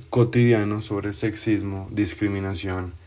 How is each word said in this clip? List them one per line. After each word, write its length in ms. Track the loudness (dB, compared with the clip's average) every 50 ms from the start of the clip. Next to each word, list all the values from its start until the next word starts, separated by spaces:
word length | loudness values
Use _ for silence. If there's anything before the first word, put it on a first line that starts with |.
| -10 0
cotidianos 760 | 4 4 4 4 6 6 6 6 6 4 4 0 -2 -4 -4
sobre 300 | -4 -4 -4 -4 -4 -4
sexismo, 760 | -4 -4 -4 -4 -4 -2 0 0 0 0 -4 -6 -8 -10 -6
discriminación 1040 | -2 -2 -2 -2 -2 -2 -2 -2 -2 -2 -4 -4 -4 -4 -4 -4 -4 -4 -6 -8 -10 -14 -20